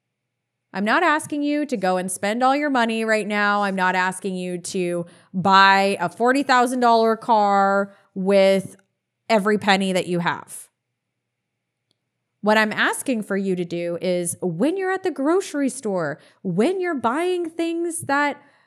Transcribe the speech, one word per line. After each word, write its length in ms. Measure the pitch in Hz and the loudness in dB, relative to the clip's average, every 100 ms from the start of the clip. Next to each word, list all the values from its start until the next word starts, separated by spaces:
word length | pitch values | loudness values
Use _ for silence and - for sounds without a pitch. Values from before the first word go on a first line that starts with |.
| _ _ _ _ _ _ _ | _ _ _ _ _ _ _
I'm 140 | 190 208 | -6 -2
not 160 | 277 | 0
asking 400 | 339 302 - 294 | 2 0 -2 -4
you 240 | 294 294 294 | -2 -2 -2
to 100 | 294 | -2
go 220 | 226 185 | 0 -2
and 120 | 185 | -2
spend 320 | - 202 233 | -4 -4 0
all 140 | 254 285 | 2 2
your 140 | 294 | 0
money 340 | 269 226 220 | 0 0 -2
right 220 | 220 220 202 | 0 -2 -2
now. 380 | 208 208 202 | 0 0 2
I'm 120 | 202 190 | 0 0
not 180 | 185 | 0
asking 400 | 185 185 185 202 | 0 0 -2 -6
you 220 | 185 180 180 | -6 -6 -8
to 460 | 175 190 175 175 170 - _ | -6 -4 -2 -4 -6 -14 _
buy 640 | 190 190 190 196 196 196 202 | -2 4 8 8 6 2 0
a 80 | 170 | -4
forty 340 | - 240 262 | 0 0 2
thousand 380 | 277 254 247 254 | 2 2 2 2
dollar 380 | 240 226 226 220 | 4 4 4 0
car 760 | - 220 202 196 196 196 202 - _ | 0 2 4 2 2 2 -2 -8 _
with 640 | 196 185 196 190 196 - - _ _ _ _ - | -6 2 4 6 4 0 -12 _ _ _ _ 0
every 300 | 220 202 208 | 0 2 0
penny 340 | 202 196 190 | 2 2 2
that 140 | 185 - | -2 -2
you 140 | 175 | -2
have. 500 | 170 139 - - - _ _ _ _ _ _ _ _ _ _ _ _ _ _ _ _ _ 208 | -2 -6 -8 -20 -20 _ _ _ _ _ _ _ _ _ _ _ _ _ _ _ _ _ 0
What 100 | 214 | 2
I'm 160 | 214 | 2
asking 520 | 202 240 - - 233 | 0 -2 -2 -4 -4
for 120 | 208 196 | -2 -4
you 200 | 196 180 | -2 -2
to 80 | |
do 340 | 175 170 170 170 | -4 -6 -6 -4
is 360 | 185 180 175 - | -2 -2 -4 -4
when 360 | 185 160 262 392 | -4 -2 -2 -2
you're 160 | 370 | -4
at 100 | 381 | -4
the 80 | 370 | -4
grocery 580 | 285 269 359 381 285 269 | -4 0 0 -2 -2 -4
store, 520 | - 220 185 151 - _ _ | -4 -6 -4 -4 -6 _ _
when 360 | 190 175 254 381 | -6 0 0 0
you're 140 | 359 | -4
buying 560 | 294 226 277 359 359 330 | -2 -2 -2 -2 -4 -6
things 520 | - 330 339 339 - | -6 -4 -4 -6 -6
that 380 | - 277 294 269 _ _ | -4 -2 -2 -4 _ _